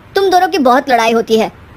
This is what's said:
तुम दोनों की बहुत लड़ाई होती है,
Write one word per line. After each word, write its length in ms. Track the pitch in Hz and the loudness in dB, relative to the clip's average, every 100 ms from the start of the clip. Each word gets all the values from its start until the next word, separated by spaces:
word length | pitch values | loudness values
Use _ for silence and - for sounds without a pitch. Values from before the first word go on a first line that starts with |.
| - - | -10 -4
तुम 140 | 392 | 0
दोनों 180 | 359 370 | 0 0
की 100 | 349 | 0
बहुत 320 | 262 247 277 | 2 0 0
लड़ाई 220 | 240 226 | 0 0
होती 260 | 233 226 220 | -2 0 -2
है, 120 | 202 - - | -2 -6 -20